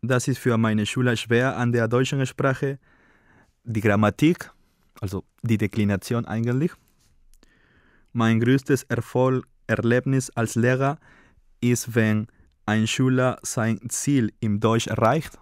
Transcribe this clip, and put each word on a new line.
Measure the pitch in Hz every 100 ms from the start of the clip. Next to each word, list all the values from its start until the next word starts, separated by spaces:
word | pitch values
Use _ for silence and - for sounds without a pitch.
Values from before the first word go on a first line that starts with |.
Das | 117 127 -
ist | 127
für | 127 113
meine | 113 107 104
Schüler | - 123 117
schwer | 110 117 131 -
an | 123
der | 120 113
deutschen | 123 131 139 131
Sprache. | - 139 131 139 139 _ _ _ _ _ _ _ _
Die | - 110
Grammatik, | 107 104 107 - 151 175 - _ _ _ _ -
also | 101 95 - _
die | 117 110
Deklination | 104 - 104 98 - 117 110
eigentlich. | 110 117 127 165 - _ _ _ _ _ _ _ _ _ _ _ _ _
Mein | 117 113 113
größtes | 120 135 - 135 -
Erfolg, | 117 - 131 127 127 - _ -
Erlebnis | 110 117 123 131 135 127
als | - 113 117
Lehrer | 120 131 135 151 _ - _ _ _ _
ist, | 120 120 -
wenn | 117 110 107 107 _ - _ -
ein | 107 110
Schüler | - 131 127 127 110
sein | - - 113 110 117
Ziel | - - 143 110 _
im | 113 104
Deutsch | 113 113 -
erreicht | 107 113 151 - -